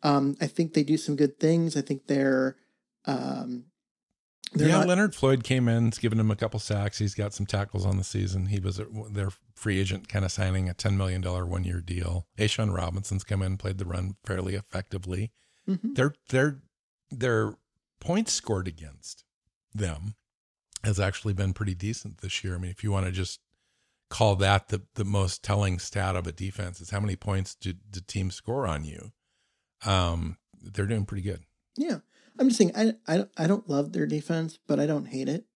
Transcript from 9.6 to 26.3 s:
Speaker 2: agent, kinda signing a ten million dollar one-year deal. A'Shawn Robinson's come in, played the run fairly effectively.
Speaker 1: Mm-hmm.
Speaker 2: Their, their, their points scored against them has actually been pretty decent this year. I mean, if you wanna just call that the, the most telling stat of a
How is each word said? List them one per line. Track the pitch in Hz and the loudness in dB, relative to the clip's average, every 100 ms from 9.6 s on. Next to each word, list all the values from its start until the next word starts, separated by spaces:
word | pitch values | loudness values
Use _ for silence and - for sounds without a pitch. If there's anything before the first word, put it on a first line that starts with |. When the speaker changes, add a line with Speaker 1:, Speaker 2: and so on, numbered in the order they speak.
| 110 95 | 0 2
Speaker 2:
agent, | 98 95 - | 2 -2 -2
kinda | - 95 | -2 -2
signing | - 92 95 92 | 0 0 0 -2
a | |
ten | 87 107 98 | -2 0 0
million | 95 92 | 0 -2
dollar | 90 90 90 | -2 -2 -2
one-year | 92 90 90 | -2 -2 -4
deal. | 87 87 85 90 - - | -4 -4 -2 -2 -4 -2
A'Shawn | 104 - 110 | 0 2 0
Robinson's | 90 87 92 98 98 | 0 -2 -4 -4 -6
come | - 98 | -2 -2
in, | 95 95 | -2 -2
played | 98 95 | -4 -6
the | |
run | 92 90 92 104 | -4 -4 -4 -8
fairly | - 92 92 | -6 -4 -2
effectively. | 98 101 92 101 98 92 92 110 _ _ _ - | -6 -6 -8 -6 -8 -6 -4 -6 _ _ _ -4
Speaker 1:
Mm-hmm. | 190 226 | -2 -2
Speaker 2:
Their, | 277 135 147 _ | 2 0 0 _
their, | 131 147 139 - _ _ _ _ | 2 2 0 -16 _ _ _ _
their | 131 127 113 107 - _ _ _ _ | -4 0 2 0 -4 _ _ _ _
points | - 180 226 | -2 0 0
scored | - - 101 92 | -2 0 -2 -2
against | 80 76 67 - - _ _ _ _ _ | -8 -16 -18 -18 -18 _ _ _ _ _
them | 107 95 76 95 107 _ _ _ _ _ - | -4 -2 -2 -8 -10 _ _ _ _ _ -6
has | 110 98 | -2 2
actually | 101 98 110 | 2 0 -2
been | 95 98 | 0 0
pretty | 92 104 | 0 -2
decent | 90 98 113 104 90 | -2 -4 -6 -10 -12
this | 101 - | -8 -6
year. | 95 | -6
I | 87 | -6
mean, | 90 | -6
if | 90 | -6
you | 107 | 0
wanna | 98 92 | 0 0
just | 92 90 - _ _ _ _ _ _ _ | -2 -4 -6 _ _ _ _ _ _ _
call | - 110 | 4 6
that | 98 98 98 - | 6 6 6 4
the, | 101 - - | -6 -6 -6
the | |
most | 101 101 95 - | 0 2 0 -2
telling | - 101 101 90 | 0 2 2 0
stat | - - 95 92 | -4 -2 0 0
of | |
a | 90 | -4